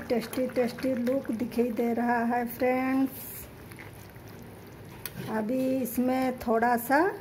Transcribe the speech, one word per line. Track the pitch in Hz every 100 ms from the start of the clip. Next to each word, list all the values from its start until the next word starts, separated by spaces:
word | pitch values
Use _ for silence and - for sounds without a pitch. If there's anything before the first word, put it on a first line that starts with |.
| -
टेस्टी | 240 - - 254
टेस्टी | 254 233 - 262 247
लुक | 240 269 269
दिखाई | 220 240 233 247
दे | 226 233
रहा | 233 240 240 233
है | 247 240
फ्रेंड्स। | - 254 254 262 269 269 - - - - - - - - - - - - - - - - - - - - - -
अभी | 220 214 262 262 262
इसमें | 240 - 247 262 262 254
थोड़ा | - 226 233 240
सा | 233 277 381 427